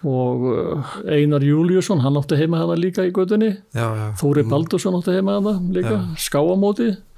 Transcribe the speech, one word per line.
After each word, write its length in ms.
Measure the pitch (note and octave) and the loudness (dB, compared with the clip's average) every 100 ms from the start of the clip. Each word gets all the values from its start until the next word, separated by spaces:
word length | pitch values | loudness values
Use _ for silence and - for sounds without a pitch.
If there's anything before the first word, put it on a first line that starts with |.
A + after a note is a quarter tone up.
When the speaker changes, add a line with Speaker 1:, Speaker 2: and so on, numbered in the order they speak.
Speaker 1:
Og, 440 | D#3+ B2+ B2 B2 B2+ A#2 - D3+ B2+ G3 - | -2 0 0 0 0 0 -2 -4 -6 -10 -2
eh, 100 | D3+ | 2
Einar 180 | D3 D3 | 2 2
Júlíusson, 600 | C#3 D3 E3+ F#3 F3+ F#3+ | 2 2 4 2 2 0
hann 140 | B2+ C#3+ | 2 0
átti 200 | C#3 D3+ | 0 0
heima 180 | D#3+ E3 | 2 0
þarna 220 | E3+ E3+ | 0 0
líka 240 | F3+ F3+ F#3 | -2 0 -2
í 60 | |
götunni. 440 | F#3 F#3 G#3+ A3 G3 - A#2+ | 0 0 2 0 -2 -6 -4
Speaker 2:
Já, 120 | A#2 A2 | -2 -2
já. 120 | G#2+ G#2 | -4 -2
Speaker 1:
Þóri 260 | C#3+ C#3+ | 0 2
Speaker 3:
Mm. 60 | A2+ | 2
Speaker 1:
Baldursson 460 | C#3 D#3+ F#3 F#3+ F3+ | 0 0 -2 0 -2
átti 180 | F3 | 0
heima 240 | F#3 F#3+ G3+ | 0 0 0
þarna 320 | G3+ G3+ F3+ | 0 -2 -2
líka, 240 | F3+ F3+ G#2+ | -2 0 -2
Speaker 2:
Já. 200 | F3+ D#3+ | -2 -6
Speaker 1:
Skáamóti. 800 | - C#3+ D#3 F#3+ G3+ G3+ A#3 F#3+ - | -2 0 2 2 2 0 -2 -2 -8